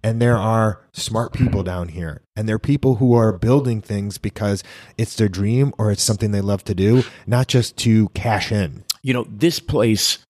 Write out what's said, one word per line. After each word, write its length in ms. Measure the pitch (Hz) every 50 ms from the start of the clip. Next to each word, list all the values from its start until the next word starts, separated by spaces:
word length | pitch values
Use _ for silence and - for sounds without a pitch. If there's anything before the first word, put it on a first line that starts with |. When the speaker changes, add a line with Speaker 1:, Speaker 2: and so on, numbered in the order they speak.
| -
Speaker 1:
And 180 | 110 113 113
there 140 | 120 120 120 110
are 420 | 95 110 113 113 110 110 101 - _ _
smart 400 | _ - - - 113 110 120 -
people 300 | - - 127 123 - 98 92
down 240 | 90 90 90 87 85
here. 340 | 78 85 82 80 73 - _ _ _
And 120 | 107 107 110
there 60 | 107
are 40 | 110
people 360 | - - 143 143 - 131 127
who 180 | 104 127 123 120
are 180 | 117 113 110 98
building 440 | 87 107 113 131 143 131 123 113 107
things 360 | - - 107 101 101 104 98 -
because 440 | - 104 - - 107 101 101 95 - - - - - - _
it's 200 | - 117 - -
their 120 | - 110 101
dream 440 | 92 92 101 104 117 127 139 143 - -
or 120 | 107 107
it's 120 | 101 -
something 280 | - - 107 101 110 107
they 100 | 104 101
love 220 | 98 101 101 95 -
to 100 | - 101
do, 280 | 90 95 104 117 131 117 - - - -
not 220 | - 117 123 127 -
just 280 | - 127 117 - - -
to 300 | - 117 110 110 107 95
cash 420 | _ - - 120 107 98 - -
in. 320 | 113 104 95 76 64 - - - - _
Speaker 2:
You 100 | - 131 127
know, 120 | 123 117 -
this 300 | - 104 151 170 160 -
place 600 | - - 143 131 113 117 110 98 - - - - _